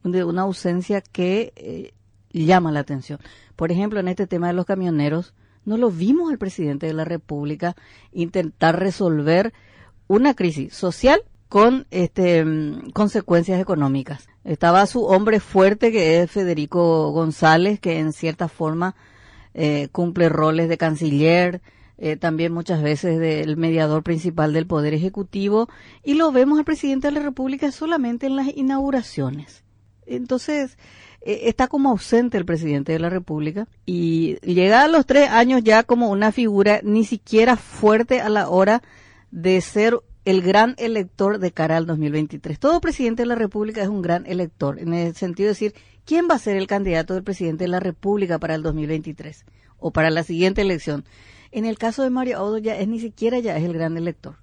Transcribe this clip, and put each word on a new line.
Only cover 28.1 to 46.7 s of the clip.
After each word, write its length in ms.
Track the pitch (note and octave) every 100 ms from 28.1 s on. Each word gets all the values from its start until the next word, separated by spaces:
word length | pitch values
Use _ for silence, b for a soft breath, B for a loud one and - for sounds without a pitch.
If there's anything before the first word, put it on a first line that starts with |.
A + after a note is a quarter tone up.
| A#3+ C4+
en 80 | C4+
las 200 | C4+ C#4+
inauguraciones. 1080 | C4 C4+ C#4 C4 A3+ - C3+ C#3+ D3 - _ _ _ _ -
Entonces, 720 | B3 B3 B3+ - D4 C4 _ B B B B
eh, 220 | - G#3 A#3
está 220 | A3 B3+
como 220 | D4 C4+
ausente 480 | G#3+ - A#3 A#3+ G3+
el 80 | F3+
presidente 460 | E3 D#3+ C#3+ C#3
de 80 | D#3+
la 100 | E3+
República, 580 | F#3 F3 D3+ D3+ F#3 A3+ _ -
y 500 | F3+ E3+ E3 D#3+ D3+
llega 420 | - F3+ F#3 A3+
a 40 | D4+
los 180 | E4 C4+
tres 240 | C4+ C#4
años 340 | A3 B3 C4
ya 200 | A3 A3
como 260 | A#3+ A#3+ A#3
una 220 | G3 G#3+
figura 500 | G#3+ A#3 G3+ G3+ G#3
ni 220 | G#3 G#3+ G#3+
siquiera 500 | G#3+ - A3 A#3 A#3+
fuerte 640 | - - G#3+ A3 A#3+ B3+
a 100 | G#3+
la 200 | G#3+ F3+
hora 340 | F3+ F#3+ A#3 b b b b b
de 300 | E3+ F3 F#3
ser 380 | E3+ G#3 A3 A#3 _ - -
el 160 | F#3+
gran 340 | F3 G3+ A#3 B3
elector 600 | A#3 A3 F#3 - G3 G#3
de 120 | F#3
cara 260 | - D#3+ E3
al 80 | E3
dos 120 | D#3
mil 140 | D3+
veintitrés. 480 | D3+ D3+ D3 D3+ D3
Todo 220 | C#4 E4+
presidente 420 | E4+ - A#3+ A3+
de 40 | A#3+
la 80 | A#3+
República 460 | G#3+ G#3 G#3+ A3
es 60 | G3
un 140 | G#3
gran 240 | F3 E3+ -
elector, 540 | F3+ E3+ _ C#3 C#3+
en 140 | E3+
el 220 | E3+ E3+ E3
sentido 320 | F#3 F3 G#3
de 60 |
decir, 200 | G3+ G#3+ - b b
¿quién 240 | - D#4+ F4
va 60 | C#4+
a 40 |
ser 180 | - G3
el 100 |
candidato 460 | F#3+